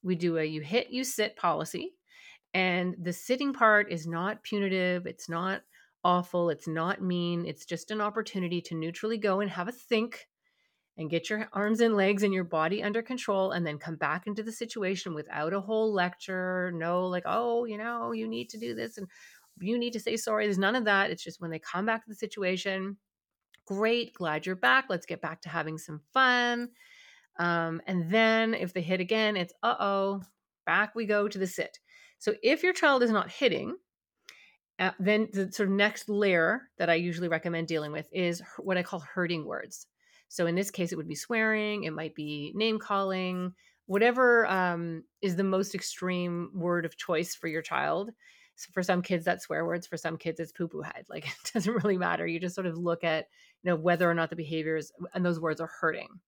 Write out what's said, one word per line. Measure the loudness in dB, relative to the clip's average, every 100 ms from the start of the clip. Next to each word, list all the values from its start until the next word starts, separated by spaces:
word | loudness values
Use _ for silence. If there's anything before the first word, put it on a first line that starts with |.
We | 0 0
do | 2 2
a |
you | 0 -2
hit, | -2 -2 0
you | -4
sit | -4 -2 -2 0
policy. | 0 2 -2 -6 -8 _ _ -20 -20 -20 _
And | 0 2 2 0 -2
the | -6
sitting | -6 -2 0 0
part | 4 6 6 4
is | -4 -4
not | -2 -2 -4
punitive. | -4 -2 0 2 2 2 -2
It's | -10 -8
not | -4 -2 -4 _ _ _ _
awful. | 4 4 2 0 2
It's | 0 -4
not | -2 -2 -2
mean. | -2 0 0 -2 -4
It's | -8 -8
just | -10 -6
an | -2
opportunity | -2 -2 -4 -4 -2 -2
to | -4 -6
neutrally | -6 -4 -4 -2
go | 0 0
and | 0
have | -4 -8
a |
think | -8 0 0 0 -6 -20 _ _ _ _ _ _ -10
and | -2
get | -2 -2
your | -4 -4
arms | -2 0 4
and | 4 6
legs | 4 4
and | 2
your | 2
body | 0 0 0 0
under | -2 -4
control | -4 -6 0 2 2
and | 0 -2
then | -4
come | -8 -2
back | -2 -2 -4
into | -8
the | -8
situation | -8 -8 -4 -2 -2 -4 -8
without | -6 -4 -2
a | -2
whole | -2 0 2
lecture. | 2 0 -2 -8 -4 -2 -2 -2 -2
No, | 0 0 0
like, | -2 0
"Oh, | 0 2 0 -2
you | -4
know, | -6 -4 -4
you | -4 -4
need | -6 -8
to | -8
do | -8 -6
this | -6 -8
and | -12 -14 -20 -20 _ -8
you | -2 0
need | 0
to | -4
say | -4 -2
sorry." | 0 0 2
There's | 2
none | 2 2
of | 2
that. | 4 2
It's | -2
just | -10 -10
when | -8
they | -8
come | -6 -4 -2
back | -2
to | -6
the | -10
situation, | -10 -4 -2 0 -2 -4 -6 -10 _ _ _ _ _ _ -8
"Great, | 0 2 0 -2
glad | -4 -2 -2 -4
you're | 0
back. | 4 4 2
Let's | -4 -4
get | -8
back | -6 -10
to | -6
having | -4 -4 -6
some | -10 -14 _
fun." | 2 4 4 2 0 -4 _ -20 -20 -20 -20 _ -2
Um, | 0 2 0 -4 -2
and | -2 2
then | 4 6 4 2
if | 0 -2
they | -4
hit | 0 0
again, | 2 2 2 0
it's, | -4 -2
"Uh-oh, | -2 0 2 2 0 -2 -8 _ _ _ 0
back | 2 2
we | -2 2
go | 2 2
to | 0
the | -4
sit." | -2 -6 -8 _ -20 -20 _
So | -2 2
if | 2 4
your | 2
child | 4 6 6
is | 6
not | 4 0
hitting, | 0 2 2 -4 -8 _ _ _ _ -20 -20 -20 _ _ -2
uh, | -2 0
then | 2 4 2
the | -2 -4
sort | 0 2
of | 4
next | 2 0 -2
layer | 2 4 6 4 2 -4 _
that | 2
I |
usually | 2 2 -2 -2
recommend | 0 0 -2 -2
dealing | -2 -2
with | -8 -8
is | -2 -2 -2
h-, | -8 -10
what | -2 0
I |
call | 0 -6
hurting | -6 -2 0 -2 -4
words. | -8 -10 -14 -20 _ _ _ _
So | 0 2
in | 2
this | -2
case, | -2 -2
it | -2
would | -6
be | -8
swearing, | -2 0 2 2 0 -2
it | -4
might | -6 -8 -8
be | -8 -6 -6 0
name | 0 0
calling, | 0 0 0 0 -2 -2 -6 -8 _ _ -2
whatever, | 4 4 6 6 6 6
um, | 4 2 0 -4 -6 -12 _
is | 0 2
the |
most | 2 2 0 -4
extreme | -8 -6 -2 0 -2 -4 -6 -2
word | 0 0 -2
of | -6
choice | -2 0 0 -4
for | -4
your | -4
child. | -2 0 0 0 -2 -10 -20 -20 _ -20
So | -6
for | -4
some | 2 2
kids, | 2 0 2
that's | -2
swear | -2 -2 0
words. | -2 -4
For | -6
some | -6 -4
kids, | -6 -4
it's | -8
poo-poo | -4 -6 -4
head. | -10 -12 -12
Like, | -10 -10
<laughs> | -10 -4
it |
doesn't | -2 0 2
really | 2 2
matter. | 2 0 0
You | -2
just | -4 -4
sort | -4
of | -2
look | -2 0
at, | 0 0 -4 _ -20 _
you | -2
know, | 2
whether | 2 4 4
or |
not | 4 0
the | -4
behaviors | -4 -2 -2 -2 -4 -12 -8
and | 0 2
those | 2
words | 0 -2
are | -4 -2
hurting. | -2 0 -8 -18